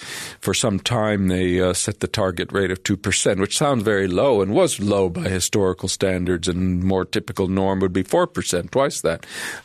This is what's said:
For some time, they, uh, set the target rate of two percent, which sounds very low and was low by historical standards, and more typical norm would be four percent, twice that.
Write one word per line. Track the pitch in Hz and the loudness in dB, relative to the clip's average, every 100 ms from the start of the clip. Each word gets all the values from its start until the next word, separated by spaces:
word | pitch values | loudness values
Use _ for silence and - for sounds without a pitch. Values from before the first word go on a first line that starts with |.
| - - - - | -12 -12 -14 -8
For | - | -4
some | 90 120 95 | 0 0 0
time, | - 120 107 104 92 | 0 0 0 2 2
they, | 90 90 90 | 2 2 2
uh, | 90 | 2
set | 87 - - | 0 -4 -4
the | - | -4
target | - 95 90 87 | 0 -2 -2 -2
rate | 98 92 | 0 0
of | 92 | -2
two | - 98 | -2 -2
percent, | 98 - 117 92 | 0 0 2 2
which | 101 - | 0 0
sounds | 147 123 | 0 2
very | 104 98 95 | 2 2 2
low | 90 139 104 | 2 2 2
and | 95 | 2
was | 156 170 - | 2 2 2
low | 101 101 95 | 0 2 2
by | 87 87 | 0 -2
historical | 92 - 107 95 92 95 | -2 0 2 0 0 -4
standards, | - 98 92 87 87 90 | -2 0 0 0 0 0
and | 87 92 87 | 0 0 0
more | 95 95 - | 2 0 0
typical | 107 - - 92 | -4 -4 -2 0
norm | 95 95 95 | 2 0 0
would | 95 | 0
be | 95 | 0
four | 90 170 175 | 0 2 0
percent, | 92 - 87 - | -2 -4 -4 -2
twice | 131 143 - | 0 0 0
that. | 80 82 - - - - | -4 -4 -8 -12 -10 -8